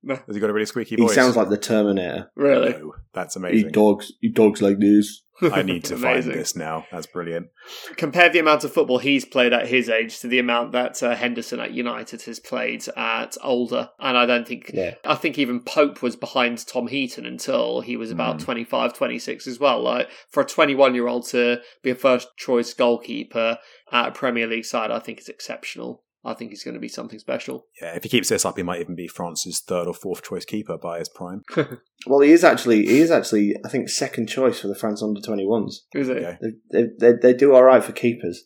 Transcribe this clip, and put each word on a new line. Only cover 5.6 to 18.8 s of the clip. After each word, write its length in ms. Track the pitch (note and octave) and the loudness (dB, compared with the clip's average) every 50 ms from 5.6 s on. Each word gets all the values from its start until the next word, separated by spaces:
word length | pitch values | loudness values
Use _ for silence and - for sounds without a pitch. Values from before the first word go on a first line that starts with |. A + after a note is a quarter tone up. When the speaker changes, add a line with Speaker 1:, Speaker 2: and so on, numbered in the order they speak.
Speaker 2:
need 240 | F#2+ F#2+ F2+ E2+ D2+ | 0 0 -2 -4 -6
to 80 | - F2 | -8 -8
find 80 | - - | -4 -2
Speaker 1:
<laughs> 80 | - - | 0 0
Amazing. 160 | - - D#2 C2+ | 0 -2 -4 -6
Speaker 2:
this 240 | E2 D#2 - - - | -6 -6 -6 -8 -8
now. 280 | D#2 D#2 D#2+ D#2+ - - | -8 -6 -6 -8 -8 -10
That's 140 | - F2 D#2 - | -14 -14 -14 -10
brilliant. 400 | _ F2+ F2 E2+ E2 E2+ E2+ _ _ _ - - - - - - - | _ -10 -8 -6 -6 -8 -10 _ _ _ -20 -20 -18 -18 -18 -16 -10
Speaker 1:
Compare 320 | - E3 D3+ B2+ - F3 F3 | -6 -6 -4 4 6 6 6
the 120 | E3 F3 | 6 4
amount 260 | D#3+ D#3 D3+ D3 D3 | 4 4 4 2 2
of 80 | C#3+ - | -2 0
football 240 | E3+ D3+ B2 B2+ B2+ | 0 0 2 2 0
he's 260 | A#2+ C3+ C#3+ C3+ B2 | 2 2 0 0 0
played 300 | - - C3 B2 A#2+ A#2+ | -2 0 2 2 4 2
at 140 | A#2+ A2+ - | 2 0 2
his 180 | C3 C3 A#2+ A2+ | 0 0 0 2
age 300 | A2+ A2 A2+ A2+ - - | 0 -2 -2 -2 -8 -12
to 80 | - B2 | -6 -2
the 120 | A#2+ B2+ | 0 0
amount 340 | B2 A#2+ A#2+ A#2+ A#2+ A#2 - | 2 2 0 0 -2 -2 -2
that, 280 | B2 B2 A#2+ - - | -2 -2 -2 -4 -4
uh, 140 | - B2 A#2+ | -2 -2 -2
Henderson 460 | A#2 A#2+ B2 A#2+ A#2 A#2 - - A#2+ | -2 -2 -4 -4 -6 -8 -8 -8 -8
at 100 | A#2 G#2+ | -8 -8
United 500 | A2 B2 A#2+ A#2+ A#2+ A#2 A2 - - A#2 - | -6 -6 -6 -6 -6 -8 -10 -14 -16 -16 -14
has 180 | - A#2 - | -14 -16 -16
played 420 | _ - - A#2+ A#2 A#2 A#2 A2+ - - - - | _ -10 -8 -6 -4 -4 -6 -6 -10 -12 -8 -6
at 400 | A2+ A2+ A2+ A2+ A#2 A2+ - - | -4 -4 -4 -4 -4 -8 -12 -10
older. 500 | - - B2+ A#2+ B2 A2+ A#2+ B2 A#2+ - _ _ | -4 -2 -2 0 0 -2 -4 -4 -6 -6 _ _
And 200 | - C#3 B2+ B2 | -4 0 2 2
I 80 | B2 | 4
don't 200 | A#2+ B2 A#2+ A#2 | 4 2 0 -2
think, 260 | - B2+ - - - - | -4 -12 -12 -12 -10 -6
Speaker 3:
Yeah. 220 | G2+ F#2 E2+ - - _ | -4 -4 -4 -6 -8 _
Speaker 1:
I 100 | - D3 | -2 -2
think 240 | C#3 - E3+ C3+ D3 | 0 0 -4 0 0
even 220 | C#3+ A#2+ B2 A#2+ | -2 0 -2 -6
Pope 400 | A#2+ - - D#3 D3+ C#3+ C#3+ - | -6 -4 2 2 2 2 2 -4
was 160 | - B2 A#2 - | -6 -6 -4 -4
behind 500 | - - - C3+ B2 A#2+ A#2+ A2+ - - | -10 -4 0 0 0 0 0 -4 -10 -6
Tom 200 | - B2+ A#2+ A#2+ | -6 -6 -6 -4
Heaton 380 | B2 C#3 C3+ A#2+ - - A#2+ | -4 -4 -6 -6 -8 -12 -12
until 540 | A#2+ B2 A#2+ - - C3 B2 A#2+ A#2+ B2 B2+ | -12 -12 -10 -6 -2 0 0 0 0 -2 -4
he 160 | A#2+ B2 A#2+ | -4 -6 -8
was 160 | A#2 A2+ A2+ | -8 -8 -8
about 280 | A2+ A#2+ A#2 A#2 A2+ - | -6 -4 -4 -4 -4 -6
Speaker 2:
Mm. 40 | - | -6
Speaker 1:
twenty-five, 500 | - B2 A#2 A#2 - - B2+ | -6 -6 -6 -6 -4 -2 -2